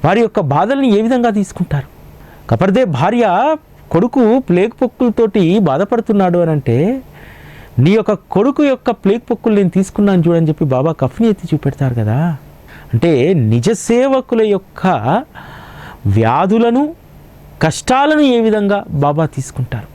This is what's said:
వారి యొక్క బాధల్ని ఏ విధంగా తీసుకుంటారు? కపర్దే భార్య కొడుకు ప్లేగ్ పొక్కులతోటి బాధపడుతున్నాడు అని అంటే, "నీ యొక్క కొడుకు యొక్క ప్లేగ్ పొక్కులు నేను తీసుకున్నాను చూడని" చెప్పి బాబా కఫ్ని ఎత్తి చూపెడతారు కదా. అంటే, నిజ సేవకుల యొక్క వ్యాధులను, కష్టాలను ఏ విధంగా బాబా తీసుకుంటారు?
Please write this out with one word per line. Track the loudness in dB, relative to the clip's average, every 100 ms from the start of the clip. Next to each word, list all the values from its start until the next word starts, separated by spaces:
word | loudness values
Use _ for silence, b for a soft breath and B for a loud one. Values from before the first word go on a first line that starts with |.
| 2
వారి | 2
యొక్క | 0 0
బాధల్ని | 0 0 0 0 2 2
ఏ |
విధంగా | 2 0 0
తీసుకుంటారు? | -2 -4 -6 -4 -4 -6 -20 -20 -20 B B -4
కపర్దే | 0 2 2 0
భార్య | 0 0 2 0 2 0 -2 _ -20 -4
కొడుకు | -2 0 2 2 2
ప్లేగ్ | 2 0 0 -2
పొక్కులతోటి | -4 0 -2 0 0 2 2 2
బాధపడుతున్నాడు | 2 0 -2 -2 0 0 2 2
అని | 0
అంటే, | 0 0 0 0 -4 -10 B B B B B B 0
"నీ | 2
యొక్క | 2 0
కొడుకు | -4 -2 0 0 2
యొక్క | 0 0 -4
ప్లేగ్ | -2 0 -2 -2
పొక్కులు | -4 0 0
నేను | 2
తీసుకున్నాను | 0 -4 0 0 2 2
చూడని" | 2 0
చెప్పి | -2 -2
బాబా | 0 -2
కఫ్ని | -2 -4 0 -2
ఎత్తి | -2 -4
చూపెడతారు | -4 -4 -4 -4
కదా. | -2 -2 -2 -2 -4 -12 -20 -20 B B
అంటే, | -2 2 2 2
నిజ | 2 2 0 0
సేవకుల | -4 0 0 2 0 -2 -2
యొక్క | 0 -2 -4 -6 -2 -2 0 -2 -4 B B B B B B B -2
వ్యాధులను, | 0 2 2 2 2 2 0 -2 -6 -20 -20 -20 -20 -20 -4
కష్టాలను | -4 -2 -2 0 2 2
ఏ | 2 2
విధంగా | 2 0 0 -2 -4
బాబా | -2 0 0 -4
తీసుకుంటారు? | -4 -10 -8 -8 -8 -12